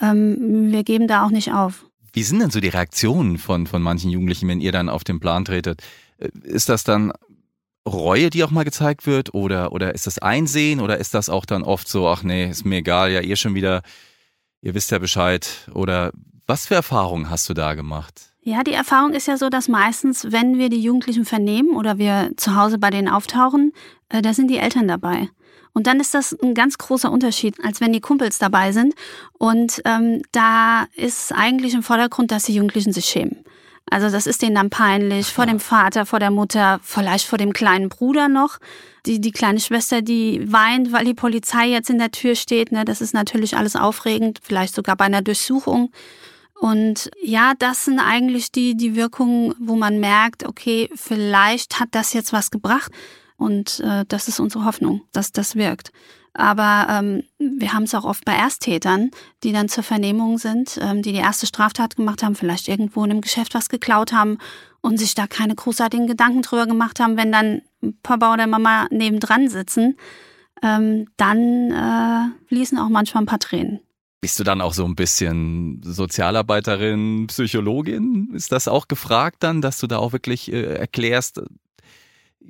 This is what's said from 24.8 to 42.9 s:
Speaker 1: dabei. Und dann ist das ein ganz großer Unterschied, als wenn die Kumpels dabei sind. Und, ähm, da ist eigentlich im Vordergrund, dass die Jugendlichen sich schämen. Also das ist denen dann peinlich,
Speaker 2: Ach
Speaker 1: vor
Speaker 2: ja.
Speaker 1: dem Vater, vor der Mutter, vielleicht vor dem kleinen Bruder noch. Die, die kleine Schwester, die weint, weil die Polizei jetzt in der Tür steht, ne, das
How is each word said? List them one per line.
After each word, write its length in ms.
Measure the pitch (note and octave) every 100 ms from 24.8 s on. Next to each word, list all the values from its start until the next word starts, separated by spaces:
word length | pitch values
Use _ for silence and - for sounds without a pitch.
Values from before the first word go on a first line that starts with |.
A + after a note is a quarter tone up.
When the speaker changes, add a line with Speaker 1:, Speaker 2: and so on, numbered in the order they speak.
| G3
Speaker 1:
dabei. 420 | F3 F3 F3 G3 _ _ - _
Und 120 | A3 A3+
dann 140 | C4+
ist 140 | C#4+
das 200 | C#4+ - -
ein 140 | B3+ A#3
ganz 220 | C4+ -
großer 320 | - B3+ -
Unterschied, 520 | B3 B3 - G#3+ -
als 180 | G#3+ G#3
wenn 120 | A#3
die 60 | A3+
Kumpels 400 | - C#4+ A3+ -
dabei 320 | G3 F#3+ G3
sind. 240 | G#3+ C4+ - - - - -
Und, 440 | A3+ A#3 A#3 - A3+
ähm, 380 | A3+ A#3 A3+ -
da 560 | A#3 A3+ A3+ A3+ A3+ - -
ist 360 | A#3+ - -
eigentlich 420 | - A3+ B3+ B3+
im 100 | A#3+
Vordergrund, 480 | A3+ A#3 A#3+ - A#3
dass 140 | G#3+ -
die 100 | G#3
Jugendlichen 380 | G3+ G#3+ G3+
sich 120 | F3 -
schämen. 380 | - - - - - - - -
Also 200 | G3 G#3
das 180 | G3+ -
ist 140 | -
denen 140 | A3+ G#3
dann 140 | G3+
peinlich, 580 | - G#3 G3+ G3+ G3+ G3+
Speaker 2:
Ach 40 | -
Speaker 1:
vor 100 | A#3+
Speaker 2:
ja. 60 |
Speaker 1:
dem 80 | G#3+
Vater, 460 | - A3+ G3 G#3+ G3+
vor 140 | G#3+
der 120 | G3+
Mutter, 480 | G3+ G3+ G#3+ G3 F#3
vielleicht 460 | - G#3 F#3+ G3 -
vor 100 | G#3
dem 160 | G3+
kleinen 360 | G3 G#3 F#3 F#3+
Bruder 380 | - B3 D4 C#4+
noch. 300 | C4+ C#4+ - - - - _ -
Die, 160 | A3+
die 100 | A3
kleine 280 | - G#3+ G#3+
Schwester, 420 | - A3+ - A#3+
die 500 | G#3+ A#3 A3 - G#3
weint, 400 | A3 A3 B3+ B3
weil 140 | A#3 A#3
die 80 |
Polizei 540 | A#3+ A#3 A3+ - A#3+ A#3+
jetzt 220 | A#3 A#3
in 100 | A#3
der 120 | A3+
Tür 240 | - B3 A#3+
steht, 360 | - A#3 A#3
ne, 120 | A3
das 160 | A3